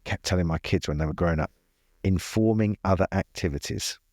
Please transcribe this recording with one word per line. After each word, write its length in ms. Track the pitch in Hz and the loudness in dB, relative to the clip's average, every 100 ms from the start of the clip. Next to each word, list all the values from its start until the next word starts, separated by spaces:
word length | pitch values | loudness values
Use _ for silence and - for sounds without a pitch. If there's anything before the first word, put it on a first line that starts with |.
kept 220 | - - - | -8 -8 -2
telling 220 | 95 85 | 0 2
my 100 | 80 | 0
kids 300 | - 92 - | 0 -2 0
when 100 | 73 | -2
they 80 | 110 | -2
were 80 | |
growing 260 | - - 80 | 0 0 2
up, 120 | 78 - _ _ _ _ | -2 -6 _ _ _ _
informing 760 | 95 92 - - 110 110 107 104 | 0 0 0 2 2 4 2 0
other 240 | 98 95 95 | 0 2 2
activities. 880 | 98 - - 90 71 - - - - _ | 0 -4 -4 -4 -4 -6 -6 -6 -10 _